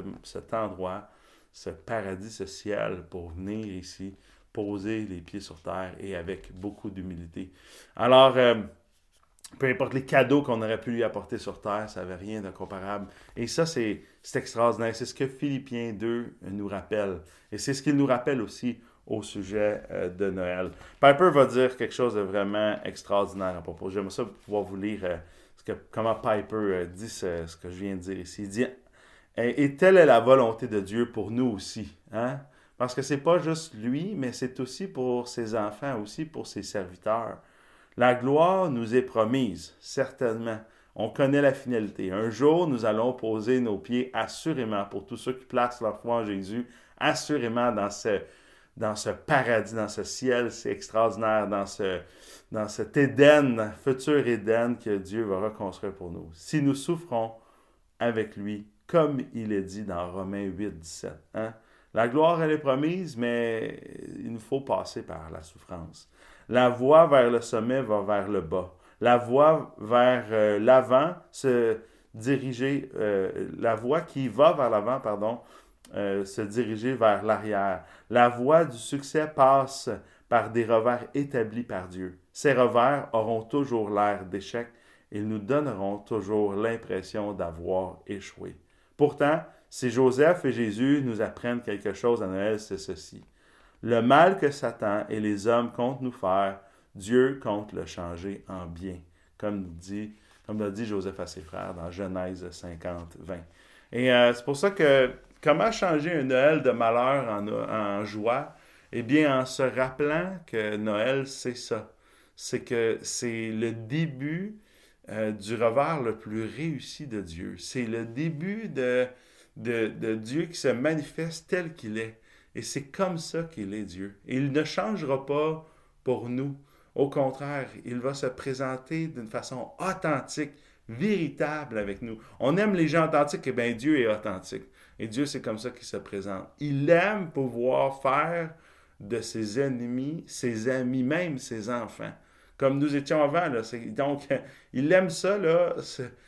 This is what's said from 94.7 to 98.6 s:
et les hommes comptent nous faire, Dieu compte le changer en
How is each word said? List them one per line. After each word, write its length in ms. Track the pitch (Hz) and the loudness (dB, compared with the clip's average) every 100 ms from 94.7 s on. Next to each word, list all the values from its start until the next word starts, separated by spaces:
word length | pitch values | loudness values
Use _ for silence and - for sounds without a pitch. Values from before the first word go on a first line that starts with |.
| - 107 104 - | -2 -2 -2 -2
et 120 | 110 | -2
les 260 | 107 104 104 | -2 0 2
hommes 260 | 117 117 | 2 2
comptent 300 | - 120 139 | -2 -2 -2
nous 100 | 127 | -6
faire, 480 | 120 95 95 98 98 - _ _ - | -4 0 2 0 -2 -12 _ _ -14
Dieu 420 | 98 123 131 139 | 0 4 4 2
compte 320 | 123 104 107 | -4 -4 -4
le 140 | 92 87 | -8 -10
changer 580 | - 85 85 95 98 - | -8 -8 -8 -8 -10 -12
en 180 | 92 | -12